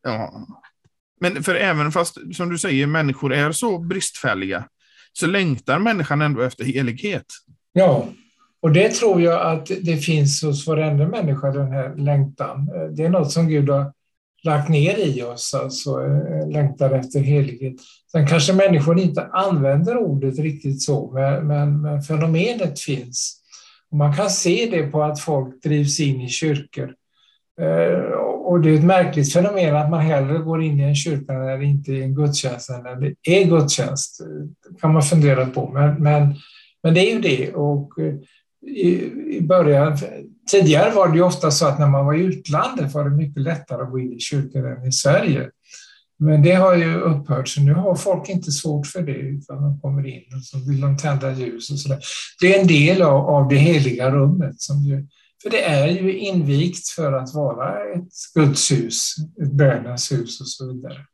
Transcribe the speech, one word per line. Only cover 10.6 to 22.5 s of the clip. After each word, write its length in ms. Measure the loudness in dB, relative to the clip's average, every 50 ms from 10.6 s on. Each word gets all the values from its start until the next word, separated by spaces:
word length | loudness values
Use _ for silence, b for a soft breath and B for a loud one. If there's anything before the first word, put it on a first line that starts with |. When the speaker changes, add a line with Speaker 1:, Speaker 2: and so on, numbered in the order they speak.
| -2
Speaker 2:
varenda 400 | -2 -2 0 0 0 2 0 0
människa, 440 | 0 0 -2 -2 -2 -2 -2 -2 -2
den 200 | -2 -2 -4 -2
här 240 | -4 -6 -6 -6 -6
längtan. 720 | -4 -2 0 2 2 0 0 -4 -8 -10 -8 -6 -6 -6 -6 -6 -6 -8 -8 -6
Det 100 | -2 0
är 40 | 2
något 220 | 2 2 0 0
som 160 | 0 0 0
Gud 220 | 2 2 2 2 2
har 240 | 2 0 -2 -4 _ _ _ _ _ _ _ _ _ _ -4
lagt 260 | -2 -2 0 0 0
ner 280 | 2 2 2 2 0
i 260 | 0 -2 -2 -2 -4 -8
oss, 300 | -10 -10 -10 -10 -6 -6
alltså, 520 | -6 -6 -6 -10 -8 -6 -6 -6 -4 -2
eh, 440 | 0 0 0 0 -2 -4 -4 -4 -4
längtar 400 | -2 0 0 0 0 0 0 0
efter 280 | 0 0 -2 -2 -2 -2
helighet. 560 | 2 2 2 2 2 -2 -4 -8 -10 -10 -10 B B B B B B _
Sen 160 | 0 0 2
kanske 260 | 4 4 2 2 2 4
människor 460 | 4 4 4 4 4 4 4 2 4
inte 260 | 2 2 0 -2 -6
använder 720 | -2 -2 -2 0 0 0 2 2 2 2 2 2 2 0
ordet 420 | 0 0 0 -2 -2 -2 -2 -2 -2
riktigt 420 | -4 -4 -4 -4 -6 -6 -4 -4
så, 300 | -2 -2 -2 -2 -2 -6 -4
men, 340 | -2 0 0 0 0 0
men, 340 | 0 0 0 2 2 0 0
men 200 | 0 -2 -4 -4
fenomenet 760 | -4 -2 -2 0 0 2 2 2 0 0